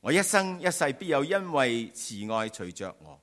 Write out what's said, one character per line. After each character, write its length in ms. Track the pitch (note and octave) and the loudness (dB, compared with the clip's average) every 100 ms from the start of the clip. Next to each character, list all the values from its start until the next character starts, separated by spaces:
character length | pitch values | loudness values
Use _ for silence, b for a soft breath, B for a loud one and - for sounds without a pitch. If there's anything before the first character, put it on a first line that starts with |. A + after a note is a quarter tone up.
我 100 | A2 | 2
一 120 | E3 | 2
生 360 | G3 G3+ F#3+ F3+ | 4 4 2 0
一 120 | F3 | -2
世 200 | E3+ D3+ | 2 0
必 140 | C3+ F#3+ | 0 0
有 120 | D3 | 0
恩 320 | D3 G3 F#3 | 2 0 0
惠 380 | D3+ B2+ A#2 A2+ | 2 2 2 -2
慈 220 | - - G#2 G#2+ | -8 -10 -8 -2
愛 160 | A2 A2 | -2 -2
隨 240 | - F2+ | -6 -10
着 240 | F2 F#2+ - | -8 -10 -12
我 160 | D2+ C#2 | -20 -20